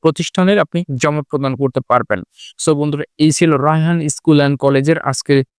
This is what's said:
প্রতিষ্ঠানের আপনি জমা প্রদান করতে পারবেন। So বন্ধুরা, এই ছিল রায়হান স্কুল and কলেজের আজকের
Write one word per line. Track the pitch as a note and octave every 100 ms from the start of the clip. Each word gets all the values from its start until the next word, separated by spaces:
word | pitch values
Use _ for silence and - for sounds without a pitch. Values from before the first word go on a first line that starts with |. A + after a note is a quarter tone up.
প্রতিষ্ঠানের | D#3+ D3+ E3+ - F#3 G#3
আপনি | E3+ E3+ F3 C3+
জমা | D3+ D3+ C#3+
প্রদান | C#3+ C3+ B2+
করতে | C3+ C3+ -
পারবেন। | B2 A2+ G2+ - _ - _
So | - D3
বন্ধুরা, | D3 D3 - _
এই | D#3
ছিল | D3 E3+ C#3+ C#3+
রায়হান | D#3+ D#3+ E3+ D3+
স্কুল | - - D3 C#3+
and | C#3
কলেজের | C#3 C#3 C#3+ E3 -
আজকের | C3+ - C#3 C3+